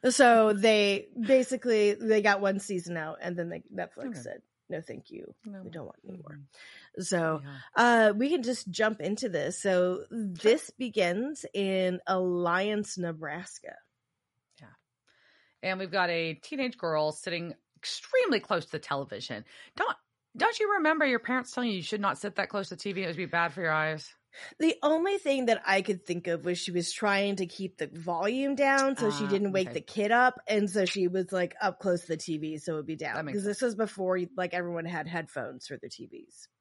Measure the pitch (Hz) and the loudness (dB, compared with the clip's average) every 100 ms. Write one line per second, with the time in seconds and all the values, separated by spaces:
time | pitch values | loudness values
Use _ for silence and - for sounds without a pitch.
0 | 254 254 254 233 220 208 226 214 202 196 | 2 8 8 10 6 6 6 6 4 2
1 | - - 220 262 247 262 247 220 208 202 | -4 -6 4 6 6 -2 2 4 4 2
2 | 226 220 208 196 196 196 - 185 175 170 | 2 4 4 4 4 0 -2 -6 -4 -6
3 | 156 - 180 175 170 170 - 196 175 - | -6 -6 -6 -4 -6 -8 -10 -10 -10 -8
4 | 262 190 120 - _ _ _ 160 165 - | -10 -10 -10 -14 _ _ _ -10 -8 -14
5 | - - - - 220 196 185 165 117 - | -14 -16 -16 -18 -16 -14 -14 -14 -14 -16
6 | - 185 156 147 139 - - - - - | -16 -16 -16 -18 -20 -20 -20 -20 -18 -10
7 | 185 180 165 156 139 139 - - 240 233 | -2 0 0 -2 -6 -16 -8 2 6 8
8 | 220 208 269 320 240 247 - 170 220 214 | 6 6 2 2 0 -4 -6 0 0 0
9 | 156 214 247 165 143 180 202 185 180 180 | -4 -2 -2 -2 -2 -2 2 4 4 0
10 | - 233 208 175 214 262 - - 254 208 | -6 -6 -6 0 4 4 2 -8 -4 0
11 | 175 180 262 302 - 196 196 190 185 180 | 2 2 -2 -6 -8 -4 0 2 0 0
12 | - 185 185 175 175 175 202 208 208 - | -2 0 2 0 2 2 2 -2 -4 -6
13 | 175 160 156 151 180 - - - _ _ | -6 -6 -8 -10 -10 -16 -18 -18 _ _
14 | _ _ _ _ _ _ 120 110 _ _ | _ _ _ _ _ _ -20 _ _ _
15 | _ _ _ _ _ _ 185 190 190 190 | _ _ _ _ _ _ -4 -4 -2 0
16 | 180 170 165 160 - 294 254 240 170 156 | 0 0 -2 -6 -8 -4 -4 -4 -2 0
17 | 151 156 - 170 170 - _ _ - - | 0 -2 -6 -6 -6 -10 _ _ -10 -10
18 | - 523 494 233 - 185 - 151 - 139 | -2 0 2 0 0 -4 -2 -10 -6 -6
19 | 139 101 - 110 - - - - 466 - | -6 -10 -8 -10 -12 -20 -20 -4 -4 -4
20 | _ _ _ - 392 440 427 403 311 320 | _ _ _ 0 0 2 0 2 2 2
21 | 294 240 233 254 247 - 247 196 160 214 | 2 2 0 -4 -2 -4 -2 -2 -4 -2
22 | 202 139 202 202 196 208 196 175 202 185 | -2 -2 -6 -4 -4 -4 -6 -8 -6 -4
23 | 185 170 175 170 170 185 170 156 156 156 | -4 -4 -2 0 0 0 0 2 0 -4
24 | - - _ - - - 320 - 294 320 | -10 -20 _ -20 -20 0 0 2 2 2
25 | 359 403 311 277 247 220 - 196 190 185 | 2 0 0 0 2 0 2 0 2 -4
26 | - 175 170 170 170 175 - 175 170 - | -2 -6 -2 -2 -2 -4 -2 -4 -4 -2
27 | 208 196 202 196 180 - 190 - 151 151 | 0 2 0 -2 -4 -6 -10 -6 -8 -8
28 | 165 170 196 247 277 269 277 277 269 277 | -4 -2 0 0 -2 2 4 4 2 2
29 | 226 208 208 196 202 190 185 123 - - | 0 0 0 0 2 0 0 -4 -6 -2
30 | 208 233 254 247 - 208 208 196 180 202 | 2 6 4 2 -2 0 2 2 0 2
31 | 180 185 180 190 180 - 208 180 202 175 | 0 0 -2 -2 -2 -2 -4 -2 -2 -2
32 | - 160 - 156 156 156 - 156 147 160 | -2 -8 -4 -6 -6 -8 -6 -6 -6 -8
33 | 151 117 156 202 196 202 254 208 214 - | -6 -6 -4 -4 -4 -2 -2 -2 -4 -2
34 | 185 185 175 - 180 175 175 170 165 175 | -2 0 -2 -4 -4 -4 -4 -4 -6 -6
35 | 156 170 156 - 120 131 - 139 - - | -6 -6 -8 -8 -10 -10 -14 -14 -14 -16
36 | - - - - - _ | -16 -16 -20 -20 -20 _